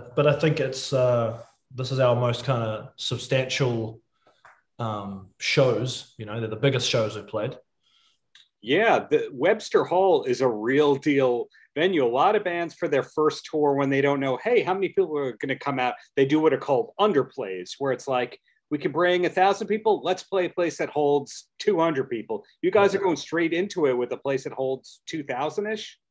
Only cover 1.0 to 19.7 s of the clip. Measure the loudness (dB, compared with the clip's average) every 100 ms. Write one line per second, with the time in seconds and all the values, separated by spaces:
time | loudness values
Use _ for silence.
1 | 2 2 0 -4 -14 _ _ -10 -4 2
2 | 4 4 2 -2 -2 -2 -2 -6 -10 -10
3 | -8 -6 -2 -2 -2 -2 0 0 -4 -10
4 | _ _ _ _ -20 _ _ _ -6 -6
5 | -8 -12 -16 _ 0 2 4 2 -2 -6
6 | -14 -14 -10 -6 -6 -2 0 0 0 0
7 | 0 -4 -8 -6 -6 -8 _ _ _ _
8 | _ _ _ _ _ _ -2 2 4 2
9 | 2 0 0 -2 0 0 0 0 2 2
10 | 4 2 2 0 0 0 0 2 4 2
11 | 2 2 2 0 -4 _ _ -2 0 2
12 | 2 4 4 2 0 -4 -6 -4 0 0
13 | -2 0 0 0 -6 0 2 2 2 2
14 | 2 2 0 -2 2 2 2 -2 0 0
15 | 0 0 -4 -6 -6 -4 -4 -2 -2 -4
16 | -6 0 4 4 4 2 0 0 0 0
17 | 2 2 0 -6 -8 -8 -10 -6 -4 -4
18 | -2 -2 -2 -8 _ _ _ -4 -2 0
19 | 2 2 0 2 2 2 -2